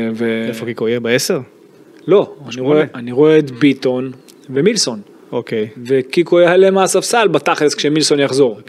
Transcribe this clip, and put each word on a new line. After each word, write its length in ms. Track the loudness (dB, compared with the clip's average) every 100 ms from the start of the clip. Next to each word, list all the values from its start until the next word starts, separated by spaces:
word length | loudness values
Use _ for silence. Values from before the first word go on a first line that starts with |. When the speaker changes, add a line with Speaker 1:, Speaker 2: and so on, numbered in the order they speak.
| -4 -4
Speaker 1:
ו- 300 | -4 -4 -6
Speaker 2:
איפה 180 | -8 -10
קיקו 220 | -4 -2
יהיה? 120 | -2
בעשר? 400 | 0 -2 0 -4 -6 _ -20 _ -20 -14 0
Speaker 1:
לא, 260 | 2 2 -8
אני 60 | -16
Speaker 2:
בשמונה? 220 | -6 0 0
Speaker 1:
רואה, 80 | 0 -6
אני 160 | -6
רואה 260 | 2 4 4
את 120 | 2
ביטון 600 | 0 0 2 -2 -4 -6 -12 -20 -20 -6
ומילסון. 520 | 0 2 0 -4 -6 -14 -20 -10
Speaker 2:
אוקיי. 360 | -8 -6 -6 -6 -10 -2
Speaker 1:
וקיקו 540 | -2 0 -2 2 4
יעלה 320 | 4 4 4
מהספסל 560 | 4 0 0 0 0 2
בתכלס 480 | 0 0 0 0 0
כשמילסון 440 | -2 0 0 0
יחזור. 400 | 0 2 0 0